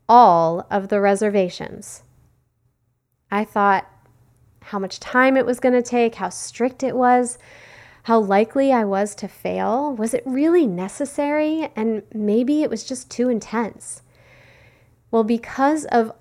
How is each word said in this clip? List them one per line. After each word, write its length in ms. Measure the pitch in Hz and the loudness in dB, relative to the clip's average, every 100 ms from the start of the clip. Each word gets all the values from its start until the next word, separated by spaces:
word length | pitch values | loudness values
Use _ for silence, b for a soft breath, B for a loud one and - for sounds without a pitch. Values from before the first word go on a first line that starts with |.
| - | 4
all 580 | 240 220 170 165 170 - | 8 8 8 4 0 -4
of 200 | 202 190 | -4 -2
the 100 | 208 | 0
reservations. 1040 | 202 196 214 202 180 - - - - - _ _ _ _ _ _ _ _ _ _ _ _ _ | 2 2 0 0 0 -4 -14 -14 -18 -20 _ _ _ _ _ _ _ _ _ _ _ _ _
I 140 | 202 214 | -6 -2
thought 400 | 214 202 190 - _ _ _ _ _ _ _ | 2 2 2 -2 _ _ _ _ _ _ _
how 180 | - 202 | -12 -8
much 200 | 190 - | -8 -10
time 380 | - 254 262 262 | -4 2 4 4
it 80 | 247 | 0
was 140 | 247 | 0
gonna 240 | 254 247 | 2 0
take, 320 | 240 247 233 233 | 0 0 0 -2
how 140 | 185 | -8
strict 520 | - - - 247 254 | -8 -14 -6 -6 -4
it 160 | 262 247 | -4 0
was, 400 | 247 247 240 - B B B B B B | 2 2 0 -6 B B B B B B
how 160 | - 226 | 0 0
likely 540 | 202 196 220 277 269 | 2 0 0 0 2
I 120 | 247 208 | 2 0
was 280 | 196 208 - | -2 -4 -6
to 120 | 196 | -14
fail. 680 | - 180 185 190 233 294 | -10 -8 -4 -2 -2 -4
Was 220 | 240 226 254 | -4 -4 -4
it 80 | 269 | -4
really 400 | 254 311 349 262 | -2 2 2 2
necessary? 1040 | 175 190 - 285 - 285 302 302 320 311 - | -2 -8 -8 -8 -4 -2 -2 -2 -2 -6 -4
And 260 | 226 220 - | -4 -4 -8
maybe 520 | 214 208 220 254 302 | -6 0 0 0 0
it 60 | 294 | -2
was 140 | 214 | -4
just 280 | - 254 - | -8 -12 -10
too 180 | - 254 | -4 -2
intense. 720 | 226 - 220 208 - - - b b b b b b b b b b _ | -2 -4 -6 -6 -10 -18 -18 b b b b b b b b b b _
Well, 120 | 226 | -2
because 600 | 220 233 - - 277 311 285 | 0 -2 -4 -2 0 0 0
of 260 | 240 220 - | -2 -2 -4